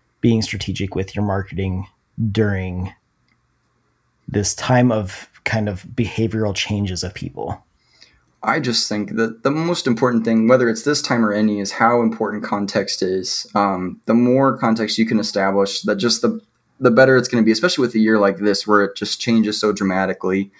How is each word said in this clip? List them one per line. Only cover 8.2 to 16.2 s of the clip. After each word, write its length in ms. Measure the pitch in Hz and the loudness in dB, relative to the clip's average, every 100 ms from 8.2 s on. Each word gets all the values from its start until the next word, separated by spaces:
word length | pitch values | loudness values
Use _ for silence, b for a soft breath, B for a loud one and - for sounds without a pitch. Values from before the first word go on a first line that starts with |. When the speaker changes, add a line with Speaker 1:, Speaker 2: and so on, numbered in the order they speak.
| b _ | b _
Speaker 2:
I 160 | - 151 | -2 -2
just 300 | 131 113 - | 0 -2 -2
think 280 | 104 98 110 | -4 -4 -2
that 260 | 113 - | -4 -2
the 80 | 139 | -2
most 360 | 151 165 170 - | -2 -2 -2 -2
important 380 | 117 127 117 | 0 2 2
thing, 240 | 113 113 110 | 2 2 4
whether 220 | 127 120 | 4 4
it's 140 | 113 | 0
this 180 | 143 147 | -2 -2
time 240 | - 120 110 | 0 0 0
or 60 | |
any, 280 | 104 107 104 | 2 0 0
is 120 | 98 | -4
how 280 | - 117 120 | 0 2 4
important 420 | 113 113 107 104 | 2 0 -4 -4
context 600 | 104 104 101 110 95 - | -6 -4 -2 -2 -4 -4
is. 440 | 92 95 90 - - | -2 -2 -4 -8 -4
Um, 460 | 104 101 92 90 - - | 0 0 0 -4 -6 0
the 80 | |
more 420 | 117 123 131 135 131 | 2 4 4 2 2
context 400 | 117 113 107 - | 0 0 0 0
you 80 | |
can 140 | 113 110 | 0 0
establish, 640 | 104 101 98 98 98 - | -2 -2 0 2 0 -2
that 140 | 107 101 | -2 0
just 260 | 120 113 | 0 0